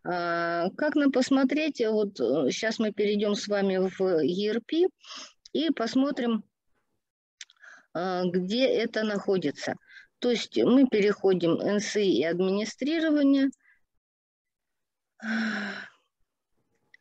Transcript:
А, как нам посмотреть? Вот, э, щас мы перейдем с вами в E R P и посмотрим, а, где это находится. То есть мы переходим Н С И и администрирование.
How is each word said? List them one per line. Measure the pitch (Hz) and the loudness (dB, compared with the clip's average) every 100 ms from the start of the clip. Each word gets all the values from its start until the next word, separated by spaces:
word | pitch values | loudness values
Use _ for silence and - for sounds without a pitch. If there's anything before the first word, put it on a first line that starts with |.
А, | - 175 175 170 170 170 180 - | -6 -4 -2 -2 -2 -2 -2 -2
как | 302 294 | -2 2
нам | 285 | 2
посмотреть? | 262 254 269 269 294 311 - 220 | 2 2 2 2 0 -2 -2 0
Вот, | 214 202 196 | 0 -2 -2
э, | 117 147 127 | 0 0 0
щас | - 220 226 | -2 -4 -2
мы | 214 | -2
перейдем | 214 208 208 208 | 0 0 0 0
с | 202 208 | -2 -2
вами | 202 196 185 | -2 0 0
в | 185 185 190 165 | -2 0 0 2
E | 139 180 208 | 0 0 -2
R | 233 | -4
P | - 320 370 _ - - - _ - | -2 0 0 _ -20 -18 -18 _ -8
и | - 311 | -2 -2
посмотрим, | - 226 262 277 277 240 220 - _ _ _ _ _ _ _ _ - - _ - - _ | -2 -2 0 0 0 -2 -2 -6 _ _ _ _ _ _ _ _ -20 -20 _ -20 -20 _
а, | 160 185 180 180 | -6 -4 -2 0
где | 180 185 240 262 | 0 -2 0 2
это | - 226 220 | 2 -2 -2
находится. | 214 202 208 190 147 - - - _ - - - | -2 -4 0 0 0 -4 -8 -8 _ -20 -20 -4
То | 247 | 0
есть | 226 - - | 0 -2 0
мы | 226 254 262 | 4 6 6
переходим | 214 202 196 196 180 170 165 | 4 2 2 2 2 2 0
Н | 107 208 | 0 -2
С | 208 214 | -2 0
И | 196 117 | 2 2
и | 160 | 0
администрирование. | 175 190 196 220 - 269 330 320 294 277 277 269 - _ _ _ _ _ _ _ _ _ _ _ _ _ _ _ _ 220 226 220 208 196 202 - _ _ _ _ _ _ _ _ _ _ _ | 0 0 -2 -4 -6 -4 -2 0 2 4 4 2 -2 _ _ _ _ _ _ _ _ _ _ _ _ _ _ _ _ -6 -4 -4 -6 -8 -10 -14 _ _ _ _ _ _ _ _ _ _ _